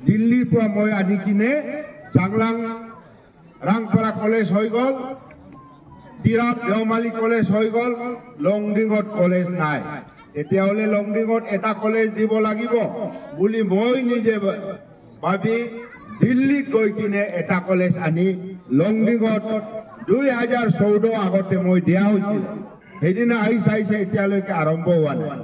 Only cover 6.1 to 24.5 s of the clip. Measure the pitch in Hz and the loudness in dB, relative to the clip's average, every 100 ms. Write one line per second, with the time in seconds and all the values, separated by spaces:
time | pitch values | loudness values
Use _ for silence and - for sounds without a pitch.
6.1 | - 220 226 240 233 - 214 220 226 233 | 0 2 2 0 -2 -2 0 2 0 -2
7.1 | 226 226 233 180 202 220 220 240 233 240 | -2 0 2 2 2 2 0 -2 -4 -6
8.1 | 240 - 151 156 208 208 208 220 214 208 | -10 -14 -4 0 0 0 0 0 0 -2
9.1 | 208 180 180 175 180 156 139 - 147 - | 0 2 2 -2 -2 -2 -4 -6 -12 -14
10.1 | - - 147 151 190 196 208 214 208 208 | -20 -14 -10 -2 0 2 0 0 0 0
11.1 | 214 220 226 220 196 220 214 214 226 220 | -2 0 -2 -2 -2 -2 -2 0 0 0
12.1 | 214 214 214 214 214 240 233 196 233 196 | 0 0 2 0 0 0 0 0 -4 -8
13.1 | - - 147 196 226 208 190 233 269 240 | -10 -14 -2 0 2 0 2 2 2 0
14.1 | 240 220 220 196 - - - - - - | 0 0 0 -2 -4 -8 -12 -16 -20 -20
15.1 | - 160 190 220 226 233 226 240 - - | -6 -2 0 0 -2 -4 -10 -16 -20 -18
16.1 | 214 220 254 277 285 277 226 220 214 208 | 2 2 4 4 2 2 2 2 0 -2
17.1 | 202 208 175 165 180 180 185 180 175 160 | 0 -2 -4 -2 -2 0 0 2 0 0
18.1 | 165 190 185 180 185 - 131 185 220 220 | 0 0 0 -8 -14 -2 2 2 2 2
19.1 | 233 220 214 220 220 208 - - - - | 2 2 0 -2 -6 -6 -12 -14 -14 0
20.1 | 220 277 240 240 240 226 - 208 208 226 | 2 2 0 0 0 0 2 4 4 2
21.1 | 220 196 190 190 190 180 180 - 180 202 | 0 0 0 0 0 2 2 4 2 4
22.1 | 208 196 208 185 - - - - - 156 | 2 0 -2 -4 -8 -14 -18 -20 -2 0
23.1 | 190 240 233 214 233 202 214 202 208 190 | 2 2 2 2 2 2 0 0 0 0
24.1 | 208 196 196 190 | 0 2 0 0